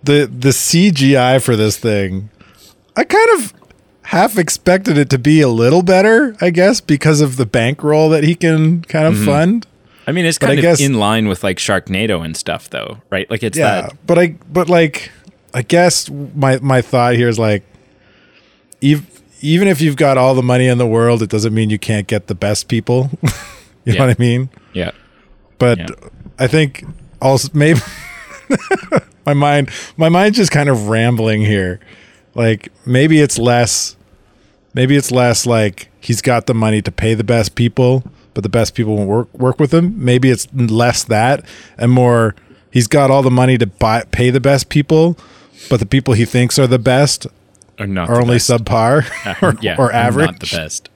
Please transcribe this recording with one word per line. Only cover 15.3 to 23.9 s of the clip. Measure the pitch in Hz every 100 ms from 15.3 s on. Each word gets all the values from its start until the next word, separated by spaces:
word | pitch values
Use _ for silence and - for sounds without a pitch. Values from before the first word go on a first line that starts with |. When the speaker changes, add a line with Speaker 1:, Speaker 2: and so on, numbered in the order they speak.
| _ _
Speaker 1:
I | 123
guess | 117 170 175 - -
my, | 143 139 147 135 131
my | 135 127
thought | 123 131 120 120
here | 120
is, | 110
like, | 110 104 - _ _ _ _ _ _ _ _ _ _ _
ev-, | 135 151 - - _ _
even | 147 165 196
if | 156
you've | 156 139
got | 151 131
all | 127 131
the |
money | 123 127 127
in | 123
the | 120
world, | 113 117 120
it | 110
doesn't | 107 110
mean | 110 110
you | 104
can't | - 107 98
get | 107 -
the | 95
best | 101 107 -
people. | 117 104 123 135 -
<laughs> | 151 - - - _ _
You | -